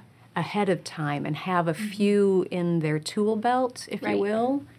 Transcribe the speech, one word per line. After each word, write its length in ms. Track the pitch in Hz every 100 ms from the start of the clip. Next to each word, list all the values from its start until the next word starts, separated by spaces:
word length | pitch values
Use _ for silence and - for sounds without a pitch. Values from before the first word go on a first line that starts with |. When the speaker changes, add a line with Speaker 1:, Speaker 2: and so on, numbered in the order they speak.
| - - - -
Speaker 1:
ahead 340 | 160 208 196
of 140 | 160
time 420 | - - 151 143 147
and 100 | 151
have 320 | 190 180 170
a 60 |
Speaker 2:
Mm-hmm. 140 | 160 214
Speaker 1:
few 580 | 214 202 202 196 190 -
in 280 | 180 175 170
their 200 | 156 156
tool 360 | 151 - 208 220
belt, 520 | 240 254 254 254 -
if 120 | 208
you 60 | 208
Speaker 2:
Right. 120 | 202
Speaker 1:
will. 440 | 202 220 240 285 -